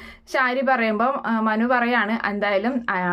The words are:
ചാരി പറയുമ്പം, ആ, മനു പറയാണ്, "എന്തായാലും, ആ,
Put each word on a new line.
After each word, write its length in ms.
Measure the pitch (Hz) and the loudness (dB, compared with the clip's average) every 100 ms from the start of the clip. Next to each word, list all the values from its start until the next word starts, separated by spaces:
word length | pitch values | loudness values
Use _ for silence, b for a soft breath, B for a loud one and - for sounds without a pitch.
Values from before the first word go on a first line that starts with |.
| B B - | B B -6
ചാരി 340 | 294 254 254 | 0 0 0
പറയുമ്പം, 520 | 262 247 226 208 247 277 | 2 2 2 2 0 0
ആ, 100 | - 226 | -2 0
മനു 260 | 220 220 240 | 0 0 2
പറയാണ്, 480 | 254 240 240 208 226 - | 2 2 0 0 -2 -4
"എന്തായാലും, 480 | 202 202 196 226 269 - | -2 0 0 0 -2 -2
ആ, 100 | 190 180 | -2 0